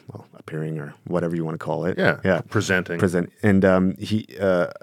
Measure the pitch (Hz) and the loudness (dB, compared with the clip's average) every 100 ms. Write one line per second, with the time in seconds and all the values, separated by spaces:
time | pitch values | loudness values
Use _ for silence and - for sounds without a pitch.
0 | - - - - - 78 78 78 73 - | -18 -18 -20 -20 -12 -8 -6 -8 -10 -14
1 | - 87 85 85 80 80 - 80 82 98 | -6 -4 -2 -4 -4 -6 -4 -4 -2 0
2 | 170 76 95 87 - 110 92 92 90 85 | 0 0 0 0 0 -2 0 0 0 -2
3 | 95 87 90 - 110 98 95 92 92 87 | 0 0 -2 -2 2 6 6 6 4 0
4 | 104 107 - - 98 90 85 - | -4 -4 -4 -2 2 2 0 -4